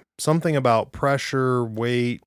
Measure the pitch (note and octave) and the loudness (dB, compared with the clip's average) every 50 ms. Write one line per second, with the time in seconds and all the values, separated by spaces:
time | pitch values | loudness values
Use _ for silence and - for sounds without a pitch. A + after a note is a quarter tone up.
0 | _ _ _ - - D3+ D#3 E3+ - E3+ D#3 C#3 B2+ B2 A#2 A2 G2+ - - - | _ _ _ -6 0 0 0 2 2 0 0 2 4 4 4 2 2 -2 -6 -4
1 | - C#3 C#3 C3 - - - C3+ C3 C3 B2+ B2 A#2+ A2+ G#2+ A2 A#2 A#2+ B2 B2 | 0 0 0 0 -2 -2 -2 0 0 0 0 0 -2 -4 -4 -4 -2 -2 0 0
2 | A#2+ A#2+ A#2+ - _ | -2 -2 -4 -6 _